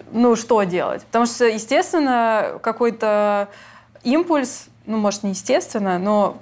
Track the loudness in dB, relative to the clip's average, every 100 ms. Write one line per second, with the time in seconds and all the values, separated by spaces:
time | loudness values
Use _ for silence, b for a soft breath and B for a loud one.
0 | -6 0 2 2 2 2 2 0 -2 -4
1 | -2 0 0 2 0 0 0 0 0 0
2 | 0 2 2 0 -2 -4 -4 -2 -2 0
3 | 0 2 2 0 -4 B B B B -8
4 | 0 0 2 0 0 -8 -16 _ -6 -2
5 | -2 -2 -4 -4 -2 -2 -2 -4 -2 -2
6 | 0 2 0 -2